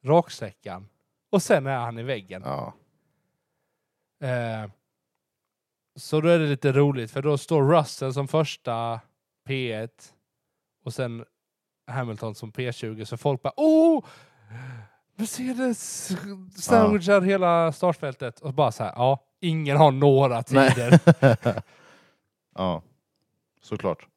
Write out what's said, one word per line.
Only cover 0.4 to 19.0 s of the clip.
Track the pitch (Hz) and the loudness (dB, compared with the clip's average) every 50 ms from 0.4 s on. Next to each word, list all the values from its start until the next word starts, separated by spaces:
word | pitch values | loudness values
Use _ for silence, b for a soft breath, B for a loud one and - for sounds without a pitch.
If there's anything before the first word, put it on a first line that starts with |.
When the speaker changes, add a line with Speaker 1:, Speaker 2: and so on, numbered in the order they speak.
| 113 101 - _ _ 101 92 92 101 _ _ _ _ _ _ _ _ _ | -16 -16 -16 _ _ -14 -14 -14 -16 _ _ _ _ _ _ _ _ _
Speaker 1:
Och | - 190 | -2 -2
sen | - - 220 156 135 | 2 2 0 0 2
är | 135 135 | -4 -6
han | 127 120 120 117 117 | -4 -6 -8 -8 -10
i | 117 | -8
väggen. | 131 131 110 - 92 92 92 - | -8 -8 -8 -10 _ -16 -12 -10
Speaker 2:
Ja. | 127 139 139 - - - _ _ _ _ _ _ _ _ _ _ _ _ _ _ _ _ _ _ _ _ _ _ _ _ _ _ _ _ _ 147 | -8 -8 -8 -8 -12 -16 _ _ _ _ _ _ _ _ _ _ _ _ _ _ _ _ _ _ _ _ _ _ _ _ _ _ _ _ _ -8
Speaker 1:
Eh, | 131 127 123 120 117 110 110 107 101 _ _ _ _ _ _ _ _ _ _ _ _ _ _ _ _ _ _ _ _ _ _ _ _ _ | -6 -6 -4 -6 -6 -8 -10 -12 -14 _ _ _ _ _ _ _ _ _ _ _ _ _ _ _ _ _ _ _ _ _ _ _ _ _
så | - - - 151 156 | -20 -10 -4 -4 0
då | 156 | 2
är | 170 170 170 | 2 2 2
det | 156 | 2
lite | 147 139 127 - 143 | -2 -2 -2 -2 0
roligt, | 131 139 143 143 135 127 113 110 | 2 2 2 2 0 -4 -8 -8
för | - 139 | -10 -6
då | 131 151 147 | -2 -2 -2
står | 135 - - 165 151 135 | -2 -2 -2 0 2 2
Russell | 135 170 165 143 - - - 139 135 123 | 4 4 2 2 0 -10 -8 -8 -6 -6
som | 139 139 | -6 -6
första | 135 - 160 156 143 - - _ 127 117 113 117 117 117 113 _ _ _ _ _ _ _ _ _ | -2 -2 -2 -2 -2 -6 -12 _ -8 -8 -6 -6 -8 -8 -10 _ _ _ _ _ _ _ _ _
P | - 135 131 127 120 110 | -10 -8 -8 -6 -6 -8
ett | 107 113 117 _ _ - _ _ _ _ _ _ _ _ _ _ _ _ _ _ _ _ | -8 -10 -12 _ _ -20 _ _ _ _ _ _ _ _ _ _ _ _ _ _ _ _
och | 127 120 | -14 -8
sen | - 131 117 117 117 113 _ _ _ _ _ _ _ _ _ _ _ _ | -8 -8 -8 -8 -14 -16 _ _ _ _ _ _ _ _ _ _ _ _
Hamilton | - 120 135 123 117 107 104 113 110 107 | -12 -10 -8 -8 -8 -8 -10 -10 -12 -10
som | - - 110 | -12 -16 -14
P | _ - 127 123 117 | _ -8 -8 -8 -8
tjugo. | - - 110 110 107 110 | -10 -12 -12 -10 -12 -12
Så | - 117 | -12 -12
folk | 117 - 147 139 123 | -4 -4 -4 -4 -2
bara, | _ 139 - | _ -8 -4
"Åh! | - 302 320 311 320 320 330 320 277 B B B B B B B B B 107 110 120 131 131 127 113 107 B B B B _ _ | 0 2 4 4 6 6 4 4 2 B B B B B B B B B _ -20 -18 -18 -16 -18 -20 -20 B B B B _ _
Mercedes | - 220 220 - 247 254 254 254 233 262 254 226 - - - - - - - 190 170 151 202 202 190 185 185 _ | -10 -10 -10 -8 -8 -8 -6 -4 -2 -2 -4 -4 -4 -8 -12 -12 -12 -8 -8 -8 -8 -8 -14 -16 -16 -18 -20 _
sandwichar | - - - 247 226 220 208 208 202 165 190 202 | -14 0 4 4 6 6 4 2 0 2 4 4
Speaker 2:
Ja. | 196 | 4
Speaker 1:
hela | 180 190 196 190 185 175 170 170 165 165 | 4 2 0 2 2 2 2 2 2 0
startfältet." | 143 - - 180 160 - - 143 131 _ 139 120 - _ | -2 0 -2 -2 -2 -2 -8 -10 -10 _ -12 -12 -12 _
Och | - 147 127 | -12 -6 0
bara | 151 147 117 | 0 0 0
så | 110 - 117 | 0 -4 -8
här, | 95 - | -8 -4
ja, | - | 0